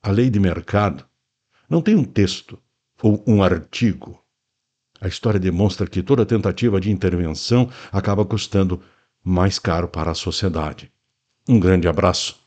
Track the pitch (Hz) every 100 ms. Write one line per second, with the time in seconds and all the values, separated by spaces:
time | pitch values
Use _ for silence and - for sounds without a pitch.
0 | 104 101 127 104 95 85 - 104 101 67
1 | - _ _ _ _ _ _ 165 165 214
2 | 117 - 95 - - - _ _ _ _
3 | 110 104 - 104 92 85 - - 117 78
4 | - - _ _ _ _ _ _ _ _
5 | 95 - 117 101 92 87 104 - 92 95
6 | 90 135 101 113 98 92 120 98 95 101
7 | 95 87 85 76 - 123 123 - - 98
8 | 95 101 101 107 - 101 95 90 - _
9 | _ _ - 90 95 - - 82 85 85
10 | 80 82 - - 98 82 76 69 - _
11 | _ _ _ _ - 117 90 92 87 76
12 | 90 92 - -